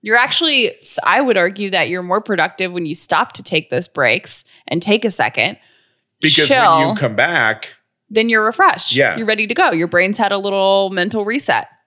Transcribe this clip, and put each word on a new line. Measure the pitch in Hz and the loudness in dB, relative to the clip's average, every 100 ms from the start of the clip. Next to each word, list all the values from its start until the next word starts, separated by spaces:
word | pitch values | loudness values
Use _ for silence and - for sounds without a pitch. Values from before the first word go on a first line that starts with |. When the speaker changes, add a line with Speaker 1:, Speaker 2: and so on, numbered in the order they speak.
Speaker 1:
You're | 208 233 | 2 2
actually, | 254 - 330 277 226 - | 2 0 0 2 0 -4
s-, | - - | -8 -4
I | - 202 | 0 2
would | 269 196 | 2 2
argue | 175 196 202 | 0 -2 -4
that | 185 156 | -2 -2
you're | 180 | -4
more | 180 185 | -2 -4
productive | 185 190 165 - 185 | -2 -2 -2 -2 -6
when | 180 165 | -4 -6
you | 147 | -6
stop | - 165 240 | -2 0 0
to | - | -4
take | - 156 156 | -2 -4 -2
those | 123 - | -4 -4
breaks | - 127 113 - - - _ - | -2 0 0 -2 -8 -8 _ -6
and | 165 | -6
take | 190 208 220 | 0 0 0
a | |
second, | 190 110 - 120 214 _ _ _ _ _ _ | -2 -2 0 -4 -4 _ _ _ _ _ _
Speaker 2:
Because | 156 151 147 | 0 2 4
when | 262 | 4
Speaker 1:
chill, | 220 160 160 | 4 4 2
Speaker 2:
you | 208 | 0
come | 127 107 | -4 0
back | 143 165 113 107 - - _ _ _ | 0 2 0 -2 -10 -20 _ _ _
Speaker 1:
then | 214 233 | 0 2
you're | 220 | 2
refreshed. | 214 233 381 - - | 0 2 2 2 -2
Speaker 2:
Yeah. | - 131 80 | 2 2 0
Speaker 1:
You're | 220 | -2
ready | 214 214 | -2 -2
to | |
go. | 233 359 | 0 2
Your | 170 170 | 2 0
brain's | 175 185 208 | 2 0 0
had | 202 | 0
a | 196 | -2
little | 196 196 190 196 196 | -2 0 2 2 0
mental | 190 180 220 | -2 -2 -2
reset. | 202 240 - 123 - _ | -2 -4 0 -2 -2 _